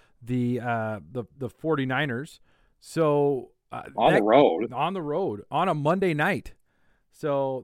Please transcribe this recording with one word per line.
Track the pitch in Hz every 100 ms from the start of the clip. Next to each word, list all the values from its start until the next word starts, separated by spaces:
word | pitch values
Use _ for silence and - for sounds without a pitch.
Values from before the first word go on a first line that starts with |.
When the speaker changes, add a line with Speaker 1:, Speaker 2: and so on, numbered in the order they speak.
| _ _
Speaker 1:
the, | 117 127 120 123
uh, | 120 117 110 107 78
the, | 123 104 143
the | 123
forty-niners. | - 160 147 131 131 147 117 156 - _ _ _ _
So, | - 165 156 147 143 131 - _ _
uh, | 113 - -
Speaker 2:
On | 127
the | 180
Speaker 1:
that |
Speaker 2:
road. | 104 131 123 82 113
Speaker 1:
On | 123 160
the | 190
road, | 147 151 180 104 -
on | 143 185
a |
Monday | 156 143 190 190
night. | 147 170 151 - - _ _ _ _ _
So | _ 151 139 135 131